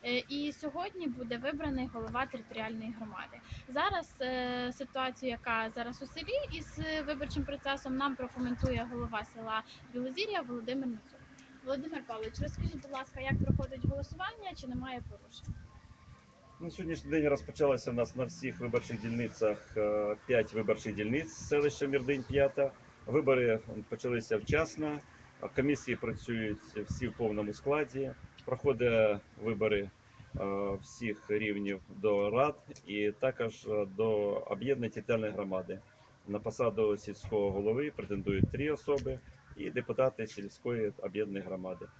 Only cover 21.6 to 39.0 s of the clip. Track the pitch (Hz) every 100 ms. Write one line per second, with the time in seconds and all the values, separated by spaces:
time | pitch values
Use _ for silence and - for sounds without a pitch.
21.6 | 147 - 143 135 127 139 123 139 139 -
22.6 | 139 - - - - 139 135 127 120 110
23.6 | 110 110 107 113 123 120 113 110 107 147
24.6 | 160 - 151 147 - - - - - -
25.6 | 139 139 - 113 113 107 - 117 110 107
26.6 | - 107 104 - 123 - 113 107 104 107
27.6 | 139 147 143 135 135 - - - - 123
28.6 | 143 117 123 113 110 101 - - 107 104
29.6 | 110 101 98 - - - - - 98 98
30.6 | 101 98 - - 117 107 - 104 107 101
31.6 | 101 98 - 98 104 101 101 117 147 -
32.6 | - - 87 104 104 101 131 - 117 -
33.6 | 107 107 98 95 110 107 101 104 - 98
34.6 | 127 131 113 110 104 113 107 95 98 95
35.6 | 90 92 - - - - - 104 113 -
36.6 | 120 101 107 98 - 98 - 107 101 98
37.6 | 104 120 147 - 95 101 95 98 - 131
38.6 | 147 147 - 139